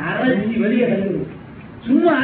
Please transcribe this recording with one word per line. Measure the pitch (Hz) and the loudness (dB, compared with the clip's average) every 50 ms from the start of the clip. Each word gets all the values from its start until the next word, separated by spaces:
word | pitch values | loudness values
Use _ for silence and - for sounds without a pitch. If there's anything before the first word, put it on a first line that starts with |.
| 151 165 | -6 -4
அரைச்சி | 170 156 - - - 202 214 220 226 - | -4 0 0 2 2 2 0 0 0 0
வெளியே | 196 214 247 247 240 | 2 2 2 2 2
தள்ளுவது. | 226 220 196 190 190 175 - - - - - - - - - - - - - | 2 2 0 0 -2 -2 -4 -6 -8 -10 -14 -16 -18 -18 -18 -18 -18 -18 -8
சும்மா | - 233 269 320 339 349 302 262 | -2 2 2 4 4 4 4 4